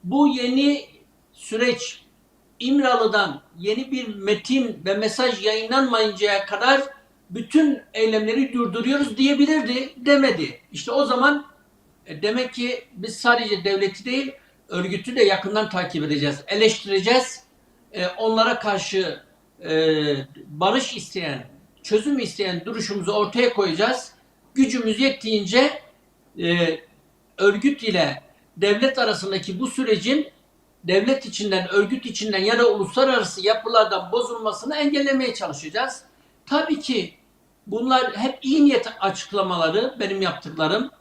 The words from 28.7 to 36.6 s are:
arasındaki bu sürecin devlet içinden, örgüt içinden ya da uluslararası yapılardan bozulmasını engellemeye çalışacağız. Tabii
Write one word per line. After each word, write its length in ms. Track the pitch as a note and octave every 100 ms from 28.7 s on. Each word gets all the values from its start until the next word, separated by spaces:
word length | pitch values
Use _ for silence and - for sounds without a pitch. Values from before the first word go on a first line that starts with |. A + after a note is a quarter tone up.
| G#3 C4 C4
arasındaki 600 | A3+ G#3 F#3+ F#3+ F3+ F#3
bu 80 | C4
sürecin 600 | - A#3 G#3 G3 D4 D4 _ _ _ _ _
devlet 420 | E3+ F#3+ A3 C4+ -
içinden, 420 | - G#3 F#3 F3+
örgüt 320 | G3+ G#3 C4 B3
içinden 340 | - G#3+ F#3+
ya 200 | G3 A#3+
da 140 | A#3+
uluslararası 720 | G#3 F#3+ B3 C4+ B3 F3 - F#3+
yapılardan 680 | A3 A3 A3 G#3+ G3 F3+
bozulmasını 640 | A#3+ A#3+ A#3 A3 - B3 D4+
engellemeye 580 | C#4+ C#4+ C#4 C4+ B3
çalışacağız. 680 | - F3+ C#3 D#3 G3 C4 - _ _ _ _ -
Tabii 340 | D4